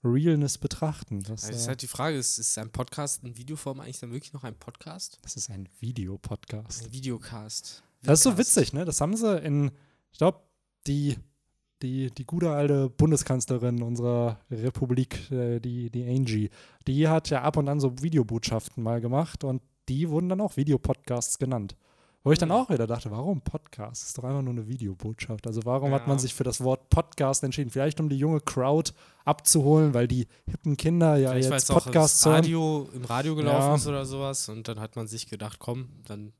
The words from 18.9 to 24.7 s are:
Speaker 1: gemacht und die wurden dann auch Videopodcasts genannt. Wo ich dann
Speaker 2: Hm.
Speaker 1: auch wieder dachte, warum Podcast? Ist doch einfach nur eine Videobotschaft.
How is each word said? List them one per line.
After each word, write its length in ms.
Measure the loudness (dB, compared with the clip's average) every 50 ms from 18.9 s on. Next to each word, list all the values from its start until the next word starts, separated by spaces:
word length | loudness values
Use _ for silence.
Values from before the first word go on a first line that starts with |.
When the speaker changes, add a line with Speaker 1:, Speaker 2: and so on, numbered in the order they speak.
| -2 -2
Speaker 1:
gemacht 420 | -2 0 0 0 -2 -2 -6 -8
und 200 | -4 -4 -4 -4 _ _ _ _ _ -4
die 200 | -2 -2 0 0
wurden 200 | 0 -2 0 0
dann 120 | -2 -2
auch 160 | -2 -2 -2
Videopodcasts 840 | -2 2 2 2 2 2 -2 -4 _ _ -4 -4 -4 -2 -4 -2 -2
genannt. 360 | -2 -2 -2 -4 -4 -6 -12 _ _ _ _ _ _ _ _ _ _
Wo 80 | 2
ich 60 | 4 4
dann 120 | 4 2
Speaker 2:
Hm. 60 | 2
Speaker 1:
auch 120 | 2 2 2
wieder 200 | 0 0 0 -2
dachte, 240 | -2 -6 -6 -8
warum 280 | -8 -6 -4 -4 -4 -4
Podcast? 640 | -4 -6 -8 -8 _ -14 -14 -14 -12 -12 -12 -12
Ist 160 | -12 -10 -10 -8
doch 60 | -6
einfach 180 | -4 -4 -4
nur 100 | -4 -4
eine 140 | -4 -6 -6
Videobotschaft. 800 | -8